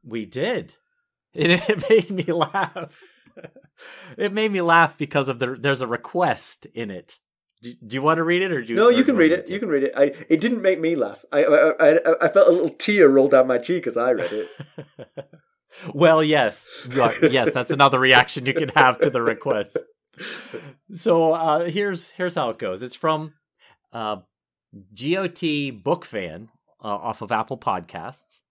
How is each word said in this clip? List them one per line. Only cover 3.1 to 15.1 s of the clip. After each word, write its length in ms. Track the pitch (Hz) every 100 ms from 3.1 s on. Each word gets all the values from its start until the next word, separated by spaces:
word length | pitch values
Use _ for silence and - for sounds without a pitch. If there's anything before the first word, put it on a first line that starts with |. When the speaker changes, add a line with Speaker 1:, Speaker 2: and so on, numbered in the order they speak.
| _ _ -
Speaker 1:
<laughs> 80 | - _ _ _ - - - 139
It 160 | 202
made 180 | 202 220
me 100 | 196
laugh 380 | 170 165 160 -
because 300 | 143 143 135
of 100 | 120
the, 160 | 127
there's 260 | 131 143 131
a 40 | 123
request 800 | 117 - 180 170 113 - - -
in 160 | - 110
it. 300 | 90 - - _ _ _ _
Do, 100 | 120 - 107
do 80 |
you 80 | 127
wanna 220 | 147 160
read 180 | 165 175
it, 80 | 190
or 100 | 151
do 120 | 113
you 20 | 120
Speaker 2:
No, 120 | 233
you 140 | 240
Speaker 1:
or 20 |
Speaker 2:
can 100 | 269
Speaker 1:
do 60 | 226
Speaker 2:
read 100 | 160
Speaker 1:
you 40 | 180
Speaker 2:
it. 20 |
Speaker 1:
want 80 | -
me 0 |
to? 60 |
Speaker 2:
You 60 | 190
can 80 | 214
read 140 | 143
it. 80 | 135 131
I, 60 | 143 139 -
it 120 | 160
didn't 220 | 220 226
make 180 | 190 185
me 160 | 160 160
laugh. 280 | 104 104 _
I, 140 | 143
I, 460 | - 147 156 - 156
I, 220 | 165 165 165
I 60 | 165
felt 200 | 196 185
a 20 |
little 200 | 175 160
tear 380 | - - 208 147
roll 200 | 135 139
down 180 | 135 127
my 120 | 123
cheek 280 | 123 180 123
as 100 | 117
I 140 | 123
read 180 | 113 87
it. 160 | 107 - - 143 - - -
Speaker 1:
<laughs> 220 | 123